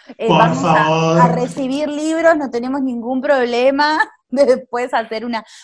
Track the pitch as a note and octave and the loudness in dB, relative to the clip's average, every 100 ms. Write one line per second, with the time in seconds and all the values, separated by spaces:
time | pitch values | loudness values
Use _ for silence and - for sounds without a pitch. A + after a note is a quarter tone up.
0 | - - A3+ E3 E3+ E3+ E3+ - D#3+ D#3+ | -20 -6 0 4 4 2 2 2 2 2
1 | E3 E3 E3+ - C4 D4 C4 C4+ D4+ D4 | 2 4 4 2 -4 -4 -4 -4 -4 -4
2 | D#4 D#4+ E4 D#4+ C4+ A#3+ B3 C#4 C4 A#3+ | -4 2 2 2 -2 -6 -6 -4 -4 -6
3 | A3+ C4 C#4+ C#4 A#3+ A#3+ B3+ C#4 D4 D#4 | -6 -4 0 0 0 0 0 2 0 0
4 | G#4+ - _ B3+ B3+ B3+ B3+ A#3+ B3+ B3+ | -2 -8 _ 2 2 2 -2 -6 -4 -4
5 | A3 A3 A#3+ A3+ A3 - | -4 -8 -6 -8 -8 -20